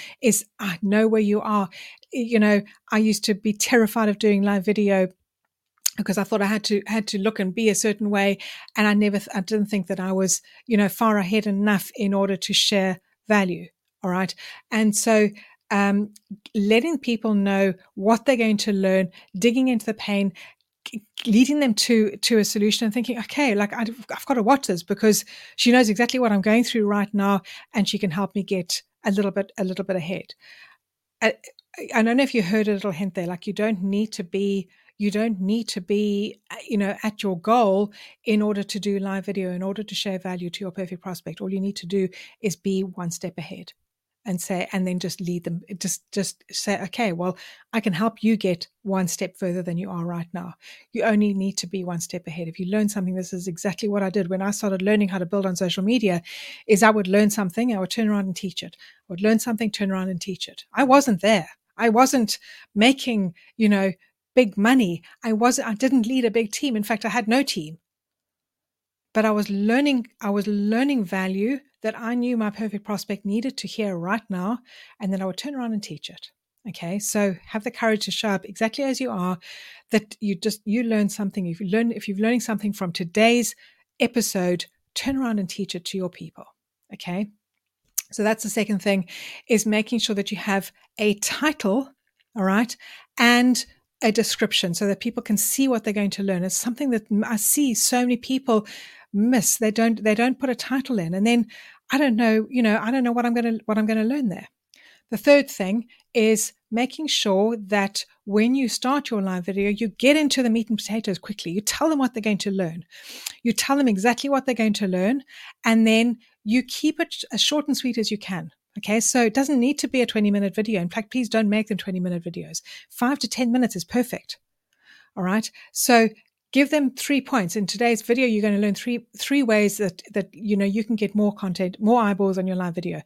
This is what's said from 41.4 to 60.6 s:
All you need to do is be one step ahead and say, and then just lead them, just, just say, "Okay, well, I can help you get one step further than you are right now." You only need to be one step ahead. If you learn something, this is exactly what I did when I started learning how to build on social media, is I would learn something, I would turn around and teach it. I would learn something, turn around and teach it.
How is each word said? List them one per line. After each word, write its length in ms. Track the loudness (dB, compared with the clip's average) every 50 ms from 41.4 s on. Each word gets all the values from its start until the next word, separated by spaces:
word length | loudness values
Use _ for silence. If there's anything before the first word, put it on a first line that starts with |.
All 120 | -6 -4
you 80 | -4 -2
need 160 | -2 -4 -6
to 100 | -6 -6
do 220 | -2 -2 0 0 -2 -4 -10 -20 -20 -12 _
is 140 | -6 -6 -4
be 300 | -4 -4 -2 -2 -2 -2
one 260 | -4 -6 -8 -6 -6
step 240 | -6 -8 -10 -10 -10 -10
ahead 340 | -12 -12 -14 -16 -18 -20 -20 _ _ _ _ _ _ _ _ _ -8
and 160 | -6 -6 -4
say, 280 | -4 -4 -4 -4 -4 -4
and 140 | -4 -2 -2
then 120 | -2 -2 -4
just 220 | -4 -6 -6 -6
lead 220 | -6 -4 -4 -4 -4
them, 180 | -6 -6 -8 -8 -10 -10 -8
just, 240 | -6 -6 -6 -8 _ _
just 320 | -6 -4 -4 -4 -6 _ _ -12
say, 320 | -10 -6 -4 -4 -4 -4
"Okay, 300 | -4 -6 -4 -2 -2 -2
well, 260 | -2 -2 -4 -4 -4 -6 -12 -20 -20 -20 -12 _
I 80 | -4 -2
can 140 | -2 0 0
help 280 | 0 0 -2 -2 0
you 140 | 0 2 2
get 320 | 2 2 0 -2 -2 -6 -14 _ _
one 260 | -6 -2 -2 0 0 -2
step 280 | -2 -4 -6 -8 -6
further 260 | -6 -4 -4 -2 -4
than 160 | -4 -4 -4 -6
you 100 | -6 -6
are 160 | -6 -6 -6
right 240 | -6 -6 -6 -8 -8 -10
now." 200 | -12 -12 -12 -14 _ -20 -20 -20 -20 _ _
You 120 | -4 -2 0
only 280 | 2 4 4 2 2
need 240 | 0 -2 -2 -4 -4 -6
to 80 | -8
be 180 | -6 -6 -6 -6
one 160 | -4 -6 -6
step 260 | -6 -6 -8 -10 -10
ahead. 220 | -8 -10 -8 -8 -8
If 100 | -8 -8
you 80 | -6
learn 220 | -2 0 0 0 0
something, 240 | -2 -2 -4 -2 -2
this 180 | -4 -6 -6
is 160 | -6 -8 -6 -8
exactly 400 | -6 -4 -4 -6 -4 -4 -4 -2
what 140 | -2 0
I 80 | -2 0
did 180 | -2 -2 -2 -2
when 140 | -2 -2
I 80 | -2 -2
started 320 | -4 -2 -2 -2 -2 0
learning 260 | 2 2 2 2 2 0
how 100 | 0 -4
to 60 | -4
build 220 | -2 -2 -2 0
on 100 | 0 -2
social 280 | -2 -2 -2 -2 0 0
media, 360 | 2 2 2 2 2 0 0 -4 -8 -16 -16 -16 -16 -18 -4 2
is 160 | 4 4 6
I 80 | 6 6
would 180 | 6 4 2 2
learn 220 | 4 4 4 4
something, 440 | 2 0 -2 -2 -2 -2 -2 0 0
I 40 | -2
would 120 | -4 -4
turn 180 | -2 -2 0 0
around 180 | 0 0 -2
and 100 | -4 -6
teach 260 | -6 -8 -8 -8 -10
it. 140 | -12 -12 -14 -20 -20 -20 -20 _ _ -12
I 40 |
would 100 | -6 0
learn 160 | 2 2 2 2
something, 320 | 0 -2 -2 -2 -2 -4
turn 220 | -2 -2 -2 -2
around 160 | -2 -2 -2 -4
and 120 | -4 -6
teach 280 | -6 -8 -8 -8 -10 -12
it. 160 | -14 -18